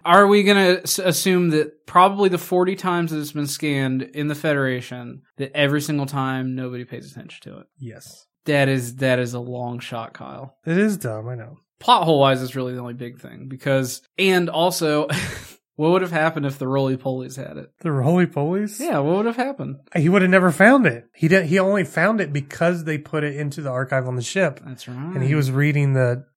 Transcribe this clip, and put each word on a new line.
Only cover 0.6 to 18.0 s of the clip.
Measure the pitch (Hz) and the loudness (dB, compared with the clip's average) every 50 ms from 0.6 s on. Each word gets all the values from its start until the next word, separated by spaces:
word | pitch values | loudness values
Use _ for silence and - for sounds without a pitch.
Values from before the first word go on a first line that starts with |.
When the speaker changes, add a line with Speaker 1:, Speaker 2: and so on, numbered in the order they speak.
| 190 180 180 180 | 6 4 2 2
Speaker 1:
s-, | - - - - | 0 -4 -4 -2
assume | 185 185 165 - - 190 185 180 180 170 | 0 0 0 0 2 2 2 2 2 2
that | 156 151 151 151 - _ _ | 2 2 0 -2 -6 _ _
probably | - - 180 185 196 196 202 202 190 | 2 4 6 6 6 4 2 0 2
the | 180 170 | 0 0
forty | - - 185 180 180 185 196 | -4 0 0 2 2 0 -2
times | 190 - 185 175 175 170 160 | -4 -4 -2 -2 0 -2 -2
that | 160 151 | -4 -6
it's | 147 147 | -8 -6
been | 147 151 147 | -6 -6 -6
scanned | 139 - - 156 151 143 139 135 131 131 131 | -6 -6 -4 -4 -2 0 0 0 -2 -2 -4
in | 131 - - 151 147 151 | -6 -8 -8 -6 -4 -4
the | 147 | -4
Federation, | 147 - 160 147 143 135 131 127 123 117 - 127 123 120 120 131 135 _ _ _ - | -4 -2 -2 0 0 0 -2 -2 -4 -8 -12 -14 -14 -14 -16 -16 -18 _ _ _ -10
that | 139 135 - | -10 -6 0
every | 147 143 139 143 147 | 0 0 2 2 0
single | 143 156 151 143 139 | -2 -2 -2 -2 -2
time | 135 143 135 131 131 131 131 131 131 127 | -4 -4 -4 -4 -2 -4 -4 -4 -6 -6
nobody | 127 131 127 123 123 123 | -6 -8 -8 -10 -10 -12
pays | - - 123 - 143 | -12 -14 -16 -16 -16
attention | 135 117 - - - - - - | -18 -18 -18 -20 -20 -20 -20 -20
to | - 98 | -20 -20
it? | - _ _ - | -20 _ _ -18
Speaker 2:
Yes. | 131 113 107 - - - - - _ _ _ _ - | -16 -16 -16 -18 -20 -20 -20 -20 _ _ _ _ -4
Speaker 1:
That | - 147 143 139 135 | 0 2 2 2 2
is, | 135 131 123 120 123 | 2 0 -2 -6 -6
that | 135 139 131 127 123 | -2 0 0 2 2
is | 123 117 123 | 0 -4 -6
a | 123 | -8
long | 120 123 123 123 123 120 123 120 | -10 -10 -10 -8 -8 -8 -8 -10
shot, | - - 123 117 113 - - | -10 -10 -10 -10 -10 -12 -14
Kyle. | - - 65 69 - 135 131 _ _ - | -16 -16 -16 -14 -16 -16 -18 _ _ -6
Speaker 2:
It | 160 165 185 | -2 0 0
is | 208 220 202 | 2 0 -2
dumb, | 175 - 120 107 107 110 123 | -4 -6 -8 -8 -8 -10 -10
I | 127 | -12
know. | 120 110 120 147 - _ _ _ _ | -12 -14 -18 -20 -20 _ _ _ _
Speaker 1:
Plot | - - 247 208 170 | 4 4 4 4 6
hole | 160 160 139 | 4 4 6
wise, | 139 135 131 127 | 6 4 4 2
it's | 131 123 123 | -2 -8 -8
really | 135 127 127 127 | -6 -8 -6 -8
the | 123 | -10
only | 123 120 120 | -10 -12 -12
big | 127 123 120 127 - | -12 -12 -14 -14 -16
thing | - 123 120 - 127 131 | -20 -20 -18 -18 -16 -14
because, | 135 131 - 143 135 135 131 123 - - _ _ - - | -14 -6 -2 0 0 0 0 -2 -6 -12 _ _ -4 0
and | 190 190 185 180 175 165 | 2 4 4 2 2 0
also, | 139 156 170 185 170 - 170 151 151 151 151 - | 0 2 2 2 0 0 0 0 2 0 0 0
<laughs> | 139 - - - - - - - - _ _ _ _ | -2 -4 -4 -6 -8 -12 -16 -20 -20 _ _ _ _
what | - 151 165 | 0 2 4
would | 180 185 | 4 2
have | 185 175 | 2 0
happened | 165 160 156 160 156 156 143 | 0 0 0 0 0 -2 -4
if | 139 135 - | -4 -4 -4
the | 135 127 | -4 -2
roly-polies | 135 139 135 131 131 131 - 135 131 131 127 127 131 | 0 0 0 0 -2 -4 -4 -6 -6 -6 -8 -10 -12
had | 135 131 - - 147 | -12 -12 -12 -12 -16
it? | 143 - _ _ | -16 -18 _ _
Speaker 2:
The | - 165 | -4 -2
roly-polies? | 147 135 | -2 0